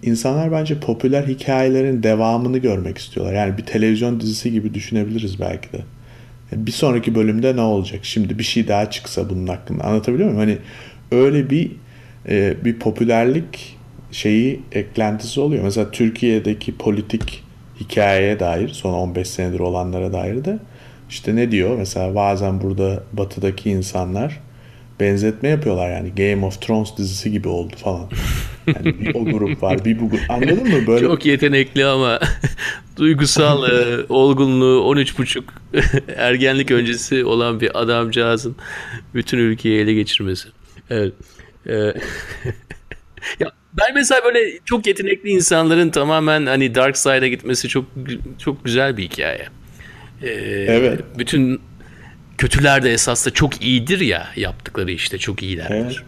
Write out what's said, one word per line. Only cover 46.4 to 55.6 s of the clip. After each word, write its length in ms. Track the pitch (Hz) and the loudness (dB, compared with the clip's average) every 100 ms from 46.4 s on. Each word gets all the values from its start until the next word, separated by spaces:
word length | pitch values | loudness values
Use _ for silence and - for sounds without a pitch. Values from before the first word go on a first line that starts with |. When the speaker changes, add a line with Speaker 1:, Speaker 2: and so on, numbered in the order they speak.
| 139 | 2
Speaker 2:
hani 300 | 135 135 120 | 2 2 4
dark 220 | 131 135 | 2 2
side'a 300 | 143 135 131 | 2 4 2
gitmesi 400 | 120 110 123 127 | -2 -2 -2 0
çok 160 | 139 127 139 131 | -2 -4 -10 -10
gü-, 140 | 120 135 131 | -8 -10 -8
çok 280 | - 143 131 | -6 -6 -2
güzel 320 | 117 135 117 | 0 0 -2
bir 60 | |
hikaye. 440 | 87 - 73 60 - - - - - - - - | -6 -4 -4 -4 -10 -16 -20 -20 -20 -20 -20 -12
E, 60 | 131 107 104 101 98 | -10 -8 -6 -4 2
Speaker 1:
Evet. 340 | 113 123 117 - 120 | 4 4 0 -6 -8
Speaker 2:
bütün 440 | 123 151 127 131 - - - - - - - - | -2 2 2 0 -8 -20 -20 -20 -20 -20 -20 -2
kötüler 460 | - - 143 139 | 0 4 4 4
de 100 | 127 | 4
esas 320 | 113 - 120 - | 2 0 0 0
da 60 | |
çok 300 | - 147 - | 0 0 0
iyidir 380 | 113 127 120 190 | 0 0 0 0
ya, 280 | 151 85 87 - | 0 0 -4 -6
yaptıkları 560 | 95 - - - 92 | -6 -6 -10 -6 -6
işte 260 | 87 - 95 | -4 -6 -6
çok 260 | - 101 | -8 -6
iyilerdir. 300 | 95 90 | -6 -8